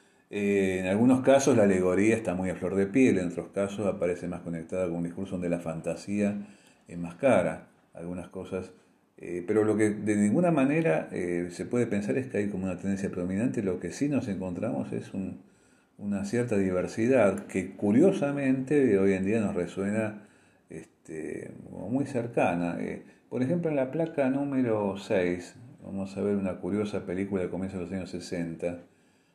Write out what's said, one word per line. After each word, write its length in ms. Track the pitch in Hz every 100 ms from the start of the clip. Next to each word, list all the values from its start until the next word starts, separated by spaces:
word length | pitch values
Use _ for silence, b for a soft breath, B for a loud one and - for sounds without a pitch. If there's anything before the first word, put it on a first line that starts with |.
| b b _
Eh, 480 | 104 101 101 95 92
en 80 | 92
algunos 340 | 104 123 131
casos 360 | 131 135 139 120
la 60 |
alegoría 520 | 101 92 90 90 107 110
está 180 | -
muy 160 | 90 92
a 60 | 85
flor 200 | 90 92
de 120 | 98
piel, 300 | 127 127 95
en 100 | 87
otros 220 | 87 82
casos 360 | - 98 107 101
aparece 440 | 90 90 87 87
más 100 | 87
conectada 460 | 85 85 82 92 90
con 100 | 85
un 80 |
discurso 300 | 85 90 98
donde 160 | 92 87
la 100 | 85
fantasía 880 | 82 80 82 82 - 104 101 101 B B B B -
enmascara 800 | 87 85 85 139 107 82 85 - _ _
algunas 360 | - 87 90 85
cosas, 420 | 98 90 92 - b b b _ _
eh, 260 | - 87 87
pero 180 | 107
lo 140 | 107 104
que 120 | 107
de 260 | 104 107 104
ninguna 360 | 104 135 175
manera, 580 | 160 131 156 160 156 -
eh, 380 | 101 90 87 87
se 140 | 87 90
puede 220 | 123 117
pensar 300 | 104 104 135
es 100 | 131
que 100 | 104
hay 120 | 104
como 160 | 98 92
una 120 | 87
tendencia 320 | 98 98 95
predominante. 540 | 90 90 95 107 127
Lo 160 | 98 90
que 120 | 87
sí 180 | - 143
nos 180 | 139 123
encontramos 640 | 90 92 87 107 139 110
es 220 | 113 -
un, 280 | 101 95 - b b b b b -
una 280 | 101 101 101
cierta 320 | 120 120 104
diversidad 880 | 95 90 90 - 113 135 101 95 -
que 240 | 98 90
curiosamente 1300 | - 104 110 185 - 143 143 135 131 131 147 131 98
hoy 160 | 98
en 120 | 92 95
día 140 | 113
nos 160 | 101 87
resuena, 680 | 87 - 98 107 107 104 B B B B -
este, 840 | 82 - _ - 78 76 - - - -
como 200 | - 90
muy 160 | 131 131
cercana. 720 | 123 117 - 120 87 87 -
Eh, 220 | 92 87 B B _
por 120 | 120
ejemplo, 280 | 131 175 170
en 80 | 147
la 120 | 131
placa 400 | 156 160 151 131
número 680 | 135 143 131 120 107 101 95
seis 580 | - 104 90 90 - - - -
vamos 360 | 101 98 98 101
a 40 |
ver 140 | 101 101
una 200 | 95 90
curiosa 500 | 90 101 104 98 90
película 380 | 90 98 98
que 60 | 87
comienza 280 | 90 95 95
en 60 |
los 80 | 87
años 160 | 95 87
sesenta, 720 | 90 87 92 82 82 87 85 - b b b b